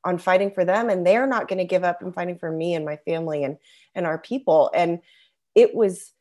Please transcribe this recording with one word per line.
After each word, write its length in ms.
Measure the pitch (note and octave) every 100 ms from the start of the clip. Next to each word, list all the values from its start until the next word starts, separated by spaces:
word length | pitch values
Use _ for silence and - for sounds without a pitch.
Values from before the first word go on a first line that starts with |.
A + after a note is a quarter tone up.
on 140 | F3 F3+
fighting 340 | F#3 F#3 G3
for 120 | G3
them, 240 | F3 G3+ A#3
and 160 | F#3
they're 220 | F3 A3 C4+
not 220 | A#3 -
gonna 160 | F#3+
give 180 | F3+ F#3
up 180 | F3+ F3
on 100 | F#3
fighting 260 | F3+ F3+ F3
for 120 | E3
me 240 | D#3+ E3+
and 100 | E3
my 120 | D3+ D3+
family 460 | - E3 E3 D3+
and, 140 | C3+ C#3+ _ _ _
and 120 | - E3+
our 120 | D#3+
people. 520 | - C4 C4 D#3+ C3+
And 280 | - E3+ E3+ _ _ _ _ _
it 200 | G#3+ A#3+
was 380 | A3 G3+ F3 - _